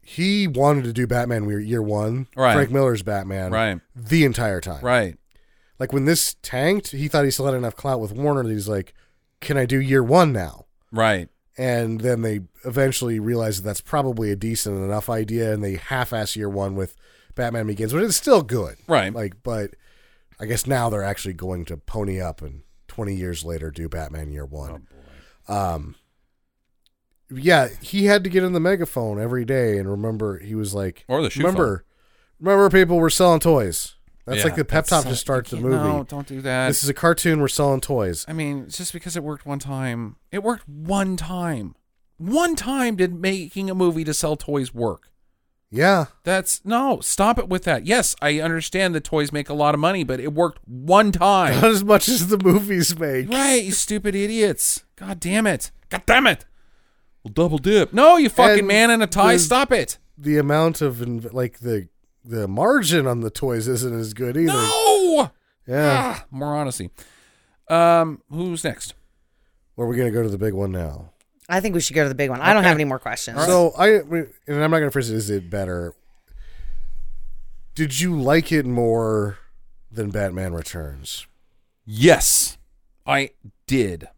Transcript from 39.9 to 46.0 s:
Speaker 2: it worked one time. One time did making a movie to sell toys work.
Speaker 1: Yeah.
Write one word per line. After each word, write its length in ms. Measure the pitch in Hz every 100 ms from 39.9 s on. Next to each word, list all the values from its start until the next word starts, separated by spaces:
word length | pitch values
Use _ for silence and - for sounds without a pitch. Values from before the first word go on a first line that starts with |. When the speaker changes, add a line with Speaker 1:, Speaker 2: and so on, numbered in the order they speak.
| 117 110 - _
Speaker 2:
it 120 | 196
worked 240 | 208 233 -
one 500 | 147 160 196 190 180
time. 580 | 160 180 175 135 95 - _ _ _ _
One 380 | 165 285 349 320
time 400 | - 269 247 196
did 180 | 185 175
making 540 | 190 190 160 190 196
a 60 | 185
movie 280 | 180 160
to 100 | 156
sell 220 | 151 156 151
toys 380 | - 143 127
work. 360 | 117 113 82 _ _ _ _ _ _ _
Speaker 1:
Yeah. 340 | 113 175 190